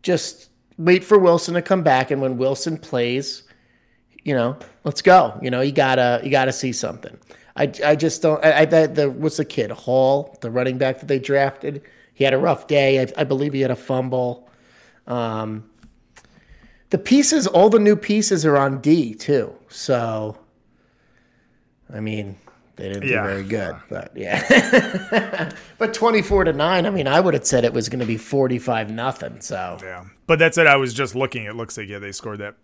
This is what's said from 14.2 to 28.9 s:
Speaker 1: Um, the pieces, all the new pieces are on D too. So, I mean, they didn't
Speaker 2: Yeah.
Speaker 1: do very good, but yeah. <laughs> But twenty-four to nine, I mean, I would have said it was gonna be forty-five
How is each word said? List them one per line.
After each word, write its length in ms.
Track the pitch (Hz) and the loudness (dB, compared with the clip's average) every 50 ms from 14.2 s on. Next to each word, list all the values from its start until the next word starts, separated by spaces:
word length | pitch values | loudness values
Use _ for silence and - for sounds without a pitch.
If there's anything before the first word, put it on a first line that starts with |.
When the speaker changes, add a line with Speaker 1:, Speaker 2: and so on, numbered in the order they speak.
| 127 123 120 - - _ _ _ _ _ _ _ _ _ _ _ _ | -2 -4 -6 -8 -16 _ _ _ _ _ _ _ _ _ _ _ _
Speaker 1:
Um, 600 | - 120 123 117 113 110 110 110 110 110 107 110 _ _ _ - - _ _ _ _ _ - _ _ _ _ _ _ - - _ _ _ _ _ _ | -8 -6 -4 -4 -4 -6 -6 -6 -8 -10 -12 -14 _ _ _ -20 -20 _ _ _ _ _ -20 _ _ _ _ _ _ -20 -20 _ _ _ _ _ _
the 80 | - 170 | -4 -4
pieces, 480 | - - 247 285 277 - 311 302 226 | 0 2 2 4 4 2 0 0 0
all 240 | 190 - 170 190 214 | 2 4 4 6 6
the 80 | 214 226 | 6 6
new 160 | 208 208 208 | 6 4 4
pieces 500 | 208 - - 208 214 208 - 196 165 151 | 2 0 -2 0 0 2 0 0 0 2
are 120 | 156 143 | 2 2
on 220 | 139 139 135 135 135 | 4 2 0 -2 -2
D 360 | 117 143 160 170 135 117 107 | 2 2 4 4 2 -4 -6
too. 400 | - - - 143 131 107 - - - _ _ | -10 -2 0 0 0 0 -4 -10 -20 _ _
So, 680 | - - - - 131 120 117 113 110 110 107 107 104 - _ _ _ _ _ _ _ _ _ _ _ _ _ _ _ _ _ _ _ _ _ _ _ _ _ _ _ _ _ _ | -16 -12 -2 -2 0 0 0 -4 -6 -6 -6 -8 -10 -14 _ _ _ _ _ _ _ _ _ _ _ _ _ _ _ _ _ _ _ _ _ _ _ _ _ _ _ _ _ _
I 80 | 135 107 | -12 -10
mean, 360 | 107 107 107 107 101 98 98 _ _ - _ _ _ _ _ | -8 -6 -6 -8 -8 -10 -14 _ _ -20 _ _ _ _ _
they 140 | - 95 98 | -14 -12 -10
didn't 200 | 98 101 98 135 | -10 -8 -4 -2
Speaker 2:
Yeah. 140 | 120 110 104 | -2 -2 -2
Speaker 1:
do 40 | |
very 160 | 98 98 98 98 | -4 -6 -6 -6
good, 320 | 98 110 107 95 85 80 80 - _ | -6 -6 -6 -6 -8 -10 -12 -14 _
but 220 | - - - - - | -12 -12 -12 -14 -14
yeah. 1400 | - 98 90 101 - - - 269 254 - - - 254 - - - 185 - - - 220 - - - 180 160 160 - - | -12 -6 -4 -4 -4 2 4 4 4 4 4 2 2 2 2 -6 -8 -6 -2 -2 -2 -2 -2 -8 -8 -8 -10 -10 -16
<laughs> 180 | - - - _ | -20 -20 -8 _
But 160 | 226 220 226 | -6 -4 -2
twenty-four 480 | - 220 233 220 214 - - 202 196 185 | 0 0 2 2 2 0 2 0 2 2
to 100 | 165 151 | 2 0
nine, 320 | 139 151 170 190 185 170 | 0 0 2 2 0 0
I 60 | 214 | 0
mean, 160 | 196 185 139 | -2 -2 -2
I 120 | 135 139 165 | 2 2 2
would 140 | 185 180 151 | 2 2 0
have 120 | 131 - | 0 -2
said 200 | - - 123 120 | 0 0 2 2
it 80 | 117 - | 2 0
was 160 | 123 107 110 | -2 -6 -4
gonna 160 | 120 127 120 | -6 -6 -4
be 120 | 110 113 | -4 -6
forty-five 760 | 107 - - - 139 135 127 127 120 123 131 120 113 110 104 | -8 -6 -4 0 0 0 0 -2 -4 -4 -4 -4 -4 -4 -6